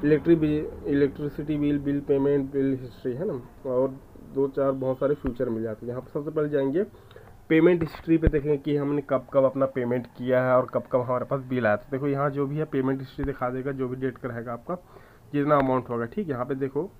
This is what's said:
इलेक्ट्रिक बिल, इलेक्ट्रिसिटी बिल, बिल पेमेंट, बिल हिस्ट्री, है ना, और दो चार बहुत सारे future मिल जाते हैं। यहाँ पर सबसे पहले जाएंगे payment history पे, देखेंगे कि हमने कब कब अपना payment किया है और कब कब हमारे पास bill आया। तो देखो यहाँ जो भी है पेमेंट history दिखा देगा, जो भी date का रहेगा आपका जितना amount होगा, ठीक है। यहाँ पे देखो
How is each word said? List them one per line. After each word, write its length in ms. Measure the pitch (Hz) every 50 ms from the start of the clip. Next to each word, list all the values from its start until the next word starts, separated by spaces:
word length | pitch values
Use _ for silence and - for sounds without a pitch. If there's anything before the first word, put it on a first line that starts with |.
| -
इलेक्ट्रिक 360 | 147 156 147 135 165 170 160
बिल, 280 | 156 151 151 151 151 - - - - 165
इलेक्ट्रिसिटी 680 | 143 139 143 135 139 - 151 147 143 - 151 151 151 147
बिल, 220 | 147 143 147 143
बिल 200 | 139 143 143 143
पेमेंट, 500 | 143 - 143 139 135 139 143 143 139 135 139
बिल 240 | 139 135 135 135 123
हिस्ट्री, 320 | 127 123 113 - - 131 120
है 140 | 127 180 214
ना, 140 | 165 123 123 - - - -
और 300 | 135 127 123 131 135 131 135 - - - - - - 139
दो 140 | 135 139 139
चार 220 | 135 139 139 135 135
बहुत 260 | 135 131 131 131 127
सारे 160 | 139 139 147
future 340 | - - 131 117 - 131 120
मिल 140 | 113 110 113
जाते 220 | 113 110 104 -
हैं। 40 | 117
यहाँ 120 | 120 127
पर 100 | 123 -
सबसे 200 | - 151 143 156
पहले 180 | 156 156 151 147
जाएंगे 360 | 147 143 135 139 135 175 214 214 - - - - - - - - - - - -
payment 320 | 160 160 160 170 180 170
history 360 | 165 147 - - - - 165 160
पे, 100 | 156 156
देखेंगे 300 | - 151 135 151 151 139
कि 180 | 139 151 147 147
हमने 240 | 143 143 143 147
कब 240 | 139 - 139 127 123 - -
कब 100 | 139 135
अपना 220 | 131 - 139 135 135
payment 380 | - 131 123 120 123 127 120 -
किया 360 | - - 127 123 123 127 127
है 120 | 127 127
और 100 | 127 127
कब 180 | 123 - 127 - -
कब 100 | - 131
हमारे 240 | 120 120 127 123 120
पास 160 | 113 139 139
bill 240 | 127 127 127 127 117 107
आया। 80 | 104
तो 120 | 104 - -
देखो 160 | 139 131 139 143
यहाँ 220 | 139 139 143 147
जो 160 | 139 143 143 135
भी 100 | 143 156
है 80 | 156
पेमेंट 340 | 151 - 139 131 131 135 135
history 260 | 135 131 - - 139
दिखा 240 | 135 135 - 131 123
देगा, 220 | 127 131 127 143
जो 160 | 139 131 131 123
भी 80 | 127
date 220 | 131 131 135 120 -
का 120 | - 127
रहेगा 240 | 117 117 113 120 120
आपका 220 | 120 - - 175 180 - - - - - - - - - - -
जितना 240 | 147 143 147 151 143
amount 320 | 135 131 127 127 120 123
होगा, 160 | 120 117 117
ठीक 220 | 113 - - 214 160
है। 60 | 139
यहाँ 120 | 120 123
पे 100 | 139 143
देखो 340 | 131 139 131 - 143 165 208 -